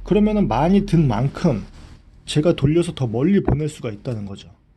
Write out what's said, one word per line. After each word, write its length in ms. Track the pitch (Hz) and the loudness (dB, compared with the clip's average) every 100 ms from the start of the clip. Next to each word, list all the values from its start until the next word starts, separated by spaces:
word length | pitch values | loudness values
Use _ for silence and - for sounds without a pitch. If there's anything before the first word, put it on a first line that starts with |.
그러면은 440 | - 208 214 214 160 | -2 2 2 2 0
많이 380 | 113 165 196 196 | 2 4 2 4
든 220 | 165 143 | 2 2
만큼 580 | 107 135 - 170 104 - - - - - - - | 0 -2 0 0 0 -6 -18 -20 -20 -20 -20 -4
제가 280 | 151 170 | 0 2
돌려서 400 | 165 151 165 175 | 2 2 2 0
더 120 | 170 123 | -4 -4
멀리 380 | 113 160 202 | 0 2 2
보낼 240 | - 135 151 | 2 0 -2
수가 240 | - 120 | -6 -10
있다는 340 | 104 135 110 101 | -8 -8 -8 -10
거죠. 240 | 98 87 - _ | -14 -18 -20 _